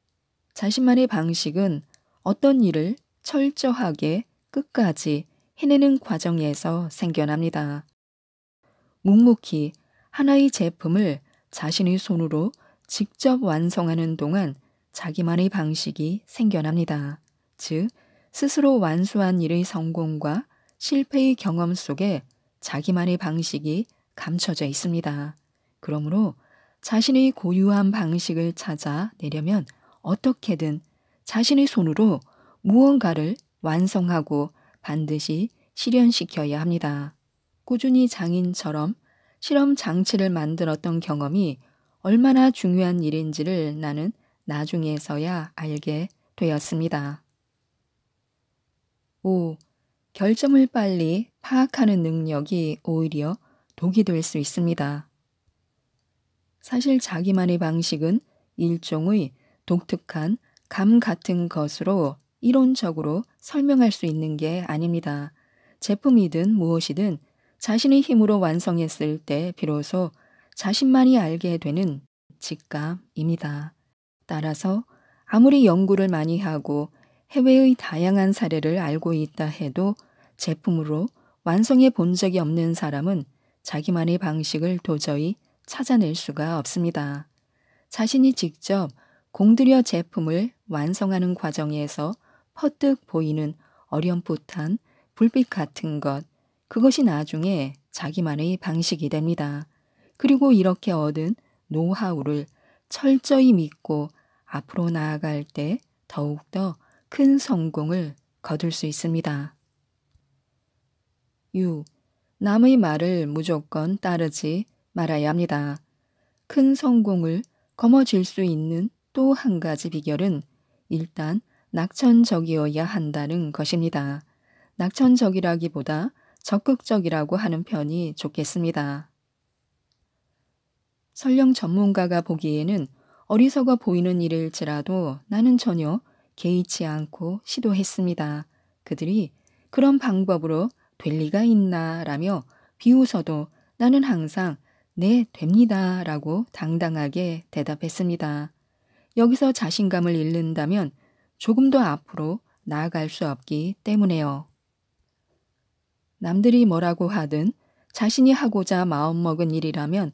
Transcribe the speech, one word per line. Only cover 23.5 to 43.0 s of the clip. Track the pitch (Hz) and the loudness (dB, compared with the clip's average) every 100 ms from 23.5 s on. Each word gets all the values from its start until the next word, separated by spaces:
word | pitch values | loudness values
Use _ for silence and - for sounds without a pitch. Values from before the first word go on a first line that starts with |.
| 147 151 170 233 _ _ | -6 -4 -4 -6 _ _
감춰져 | - - 170 - 160 143 | -14 -6 -6 -4 -4 -4
있습니다. | 143 180 170 160 143 147 - _ _ _ _ | -4 -2 -2 -4 -6 -10 -14 _ _ _ _
그러므로 | - 151 151 190 202 - _ _ _ _ | -8 -6 -2 0 0 -2 _ _ _ _
자신의 | - 226 226 262 262 | -4 0 2 4 4
고유한 | - 175 185 196 202 196 | 2 -2 2 4 4 2
방식을 | 214 165 170 - 165 170 | 0 -2 -2 -2 -2 -2
찾아내려면 | 165 - 151 151 147 214 - 147 156 160 208 143 - _ _ | -4 -8 -8 -4 -4 -6 -8 -8 -4 -2 -2 -2 -12 _ _
어떻게든 | 160 196 254 247 - 160 156 151 - _ _ _ | -4 -2 0 -2 -2 -2 -2 -6 -10 _ _ _
자신의 | - 220 240 277 277 | -6 0 2 4 4
손으로 | 226 165 151 214 143 - _ _ _ | 2 0 4 2 2 -6 _ _ _
무언가를 | 190 226 277 277 202 156 156 233 _ _ | 2 6 6 4 2 0 -2 -4 _ _
완성하고 | 160 160 185 190 175 170 147 147 147 _ _ _ | -2 0 0 0 0 0 -2 -4 -4 _ _ _
반드시 | - 151 151 151 - 160 226 _ _ | -8 -6 -4 -4 -4 -4 -4 _ _
실현시켜야 | - 240 247 240 233 175 - 147 147 | -8 0 4 4 4 -2 -4 -4 -2
합니다. | 165 170 151 143 143 - _ _ _ _ | -2 -2 -2 -6 -8 -14 _ _ _ _
꾸준히 | - 247 262 254 247 | -6 -2 2 4 4
장인처럼 | - 170 180 180 180 160 151 156 - _ _ _ _ | 0 -2 0 -2 -4 -6 -4 -4 -6 _ _ _ _
실험 | - 285 277 | -2 2 4
장치를 | 277 - 175 196 202 190 | 2 0 0 0 0 0
만들었던 | 170 151 165 165 156 175 165 | -2 -4 -2 -2 -2 -4 -4
경험이 | 165 147 143 185 175 131 _ _ _ _ | -4 -4 -2 -2 -2 -4 _ _ _ _
얼마나 | 190 233 262 262 262 | 2 4 6 6 4
중요한 | - 180 180 180 175 | 2 0 2 2 0